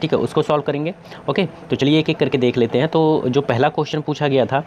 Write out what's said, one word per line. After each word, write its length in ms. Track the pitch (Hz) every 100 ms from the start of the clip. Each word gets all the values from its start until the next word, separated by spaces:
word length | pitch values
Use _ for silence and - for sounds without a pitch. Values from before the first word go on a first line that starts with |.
ठीक 120 | -
है, 60 | -
उसको 220 | 143 160
solve 200 | 151 151
करेंगे, 320 | 143 143 160 - - - -
ओके। 160 | 143 180 - -
तो 60 | 123
चलिए 240 | 135 156
एक 100 | 151
एक 80 | 156
करके 200 | 139 131
देख 200 | 123 123
लेते 200 | 117 120
हैं। 100 | 131
तो 360 | 165 156 156 127
जो 140 | 131
पहला 280 | 135 120 147
question 320 | 156 147 151
पूछा 260 | 151 143 147
गया 180 | 135 113
था, 200 | 135